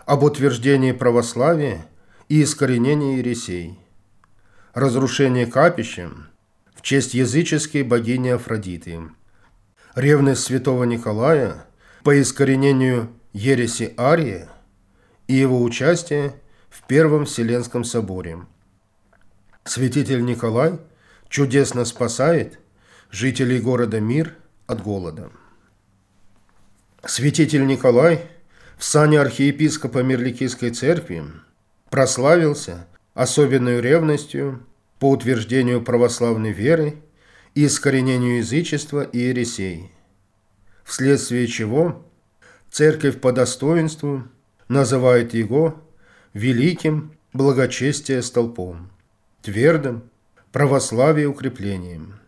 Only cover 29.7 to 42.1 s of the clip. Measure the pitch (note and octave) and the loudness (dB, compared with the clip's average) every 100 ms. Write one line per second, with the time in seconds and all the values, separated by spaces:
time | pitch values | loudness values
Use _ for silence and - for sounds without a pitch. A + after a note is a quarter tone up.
29.7 | - B2 C3 C3 B2+ B2+ B2 B2+ - A#2+ | 0 -4 -2 0 0 -2 -4 -6 -4 -6
30.7 | A#2 C#3 E3+ - E2 D2 D#2+ _ _ _ | -2 0 0 -4 -10 -12 -18 _ _ _
31.7 | _ - C3+ B2+ - C#3 F3 D#3 D3 - | _ -4 0 0 2 4 4 4 -2 -8
32.7 | F2 - _ _ - B2+ D3+ C3+ C3 B2 | -14 -18 _ _ -4 0 2 4 2 2
33.7 | A#2+ A#2+ E3 D#3 D3 - C#3 C#3 B2 - | 0 2 2 2 0 -4 -6 -6 -8 -16
34.7 | _ _ - C3+ C3+ A#2+ A#2 G#2+ C3 A#2+ | _ _ 0 2 2 2 -2 0 0 2
35.7 | A#2+ A#2 A#2+ A#2+ A#2+ A#2 A2+ A2 F2+ B2+ | 0 0 2 2 2 -2 0 -2 -2 0
36.7 | E3 D3 - - _ _ _ _ D3 D3 | 2 0 -6 -18 _ _ _ _ 0 2
37.7 | - C#3 C3 C3 B2+ B2 A#2+ G#2+ D3 E3+ | 2 0 2 2 0 0 0 -2 -2 -2
38.7 | D3 - C#3+ - A#2+ B2 B2 A#2 - F#2+ | -4 -4 -6 -6 -4 -2 -2 -4 -6 -8
39.7 | E2+ F#2 _ _ _ _ _ _ _ _ | -10 -16 _ _ _ _ _ _ _ _
40.7 | _ - - C3 C3+ - B2 A#2 - G#2+ | _ -12 -2 2 2 0 -2 -2 -4 -2
41.7 | C3+ E3+ - - | 0 0 -4 -16